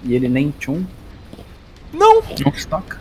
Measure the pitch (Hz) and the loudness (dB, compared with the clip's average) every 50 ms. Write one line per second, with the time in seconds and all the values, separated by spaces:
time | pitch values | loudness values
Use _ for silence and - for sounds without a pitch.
0 | - 123 120 127 127 123 127 131 143 147 143 - - - 135 170 185 185 - - | -4 -2 -2 0 0 0 0 0 0 -2 -4 -8 -8 -6 -6 -6 -6 -8 -10 -18
1 | - - - - - - - - - - - - - - - - - - - 320 | -20 -20 -20 -20 -20 -20 -20 -20 -20 -20 -20 -20 -20 -20 -20 -20 -20 -16 -2 4
2 | 392 440 440 453 427 - - - - 285 - - - - - 175 - - - - | 6 6 6 6 4 0 -8 -2 0 0 -2 -2 -8 -6 -8 -8 -8 -10 -16 -16